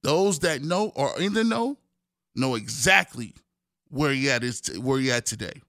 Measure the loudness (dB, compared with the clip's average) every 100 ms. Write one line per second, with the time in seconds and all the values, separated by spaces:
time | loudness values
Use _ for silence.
0 | 2 4 2 2 0 -2 -2 -2 -2 -2
1 | -2 0 0 2 2 0 -2 -6 _ _
2 | _ _ _ -4 -2 -2 -4 -2 4 4
3 | 4 -10 -12 -14 _ _ _ _ _ -2
4 | 0 2 2 2 -2 -4 -8 -6 -2 0
5 | 2 0 -2 -8 -10 -12